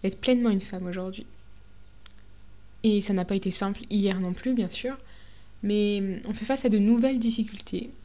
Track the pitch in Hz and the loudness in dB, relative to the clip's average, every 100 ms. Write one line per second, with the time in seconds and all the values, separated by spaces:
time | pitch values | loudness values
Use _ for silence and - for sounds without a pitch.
0 | 196 - - 254 233 196 185 185 180 180 | -2 -2 2 4 6 2 0 -8 -6 -6
1 | 185 190 - - - - - - - - | -6 -8 -14 -16 -16 -18 -18 -18 -16 -16
2 | - - - - - - - - 220 208 | -18 -16 -16 -16 -16 -16 -18 0 4 4
3 | 202 196 180 196 190 185 196 202 - 208 | 4 0 2 0 0 -2 -2 -2 -2 2
4 | 196 185 180 180 254 247 180 - 247 277 | 2 2 -2 -2 0 0 0 -2 -6 -6
5 | - - - - - - 208 208 208 208 | -12 -16 -16 -16 -16 -6 0 2 4 2
6 | 196 185 - 214 220 269 254 208 202 233 | 0 -4 -6 -6 -2 2 4 6 6 6
7 | 262 262 226 226 214 - - 185 233 - | 6 4 2 0 -2 -4 -6 -6 -6 -12